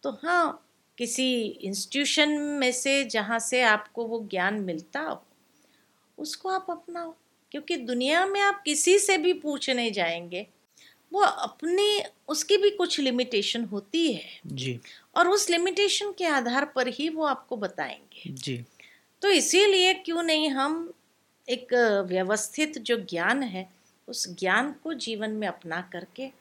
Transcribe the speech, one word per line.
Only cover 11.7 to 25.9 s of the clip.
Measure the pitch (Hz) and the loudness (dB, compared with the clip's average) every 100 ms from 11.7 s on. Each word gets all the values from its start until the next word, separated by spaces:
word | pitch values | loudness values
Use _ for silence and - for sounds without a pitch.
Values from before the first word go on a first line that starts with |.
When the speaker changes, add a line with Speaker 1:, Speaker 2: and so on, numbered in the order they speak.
| 359 415 415 - _ - | 2 2 2 -2 _ -8
Speaker 1:
उसकी | 302 - 403 | -6 2 4
भी | 403 | 4
कुछ | 403 349 - | 2 -2 0
limitation | 269 240 254 226 202 233 | 0 0 0 0 -2 -4
होती | 226 202 196 330 330 | -4 -6 -6 0 0
है। | 196 - - 151 | 0 -8 -16 -12
Speaker 2:
जी। | 139 131 120 - - _ - | -8 -6 -6 -10 -20 _ 2
Speaker 1:
और | 349 | 4
उस | 403 392 | 4 2
limitation | 339 349 381 403 - 415 | 0 0 0 0 0 -4
के | 381 349 | -4 0
आधार | 285 240 247 | 0 0 -2
पर | 285 - 247 | -2 -2 -2
ही | - 311 | -2 -4
वो | 311 | -2
आपको | 311 262 - 247 | -2 -2 -6 -8
बताएंगे। | 196 - 139 - _ - - | -6 -6 -8 -8 _ -18 -14
Speaker 2:
जी। | 131 - 123 120 _ - _ _ _ | -10 -8 -8 -8 _ -20 _ _ _
Speaker 1:
तो | 392 | 2
इसीलिए | 359 - 359 415 381 359 | 4 4 6 6 6 4
क्यों | 370 381 330 | 2 -2 -2
नहीं | 339 311 311 | 2 2 2
हम | 269 277 320 339 - _ _ _ _ - | 0 0 -2 -6 -12 _ _ _ _ -6
एक | 247 247 247 233 202 185 | -6 0 4 4 4 0
व्यवस्थित | 185 185 214 - - 311 302 | 0 0 0 -2 -2 -2 -2
जो | 226 233 | -2 -2
ज्ञान | 185 170 175 254 | -2 -2 0 0
है, | 262 185 190 _ _ _ - | -2 -6 -10 _ _ _ -14
उस | - - 175 | -8 -8 -2
ज्ञान | 185 196 277 - | 2 2 2 -6
को | 311 | -10
जीवन | 302 226 220 214 | -8 -8 -6 -6
में | 214 202 | -4 -6
अपना | 175 170 160 180 | -6 -8 -8 -8